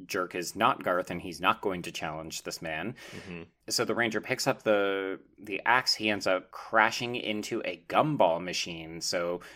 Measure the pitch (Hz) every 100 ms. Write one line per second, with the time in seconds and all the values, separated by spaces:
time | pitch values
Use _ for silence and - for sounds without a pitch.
0 | 92 98 90 92 82 95 117 - - 90
1 | 92 90 87 82 92 110 104 90 85 -
2 | 82 78 80 - - - 82 78 92 135
3 | - 101 98 87 82 _ - 117 113 107
4 | 117 107 - 127 - 117 - 104 98 98
5 | 95 92 - - 104 98 - 120 123 -
6 | 107 104 95 92 - - - 113 110 -
7 | 120 120 - 107 104 117 - - - 95
8 | 143 143 95 82 90 87 - 85 80 82
9 | - 92 87 87 -